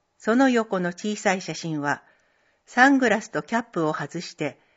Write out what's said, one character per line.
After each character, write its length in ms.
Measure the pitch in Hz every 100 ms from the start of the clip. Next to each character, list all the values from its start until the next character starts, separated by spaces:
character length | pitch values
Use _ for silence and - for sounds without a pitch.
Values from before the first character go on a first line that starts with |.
| _ _
そ 180 | - 240
の 140 | 269
横 300 | 240 220 190
の 100 | 175
小 260 | 175 214 208
さ 180 | 208
い 80 | 190
写 120 | 180
真 280 | 156 165 151
は、 200 | 143 135 _ _ _ _ _ _ _
サ 240 | - 262
ン 80 | 269
グ 120 | 247
ラ 120 | 214
ス 80 | -
と 140 | 151
キ 120 | - 233
ャ 40 |
ッ 40 | 233
プ 220 | 180 156
を 60 |
外 280 | 156 151 -
し 140 | - -
て、 240 | 151 - _